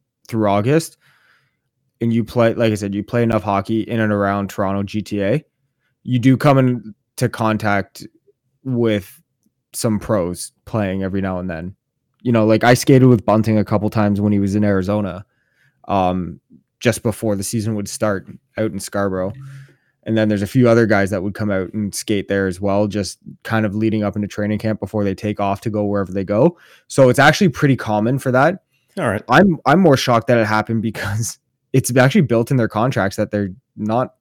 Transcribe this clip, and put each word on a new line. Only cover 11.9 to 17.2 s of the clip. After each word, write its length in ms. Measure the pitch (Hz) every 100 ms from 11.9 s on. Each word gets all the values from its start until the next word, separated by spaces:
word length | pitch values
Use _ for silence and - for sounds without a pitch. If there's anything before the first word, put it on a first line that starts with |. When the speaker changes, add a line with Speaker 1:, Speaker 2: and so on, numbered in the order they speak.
| _ _ _
Speaker 1:
You 100 | 123
know, 140 | 117 107
like, 180 | 113
I 100 | 120
skated 340 | 127 - 131 127
with 180 | 117 -
Bunting 320 | 110 110 107
a 80 | 101
couple 240 | 107 104
times 320 | 113 104 101
when 100 | 104
he 80 | 101
was 160 | 98 104
in 80 |
Arizona, 640 | 104 98 92 107 98 90 - _ _ _ _ _ -
um, 520 | 98 90 92 85 - _ - _ -
just 240 | 120 104
before 320 | 117 -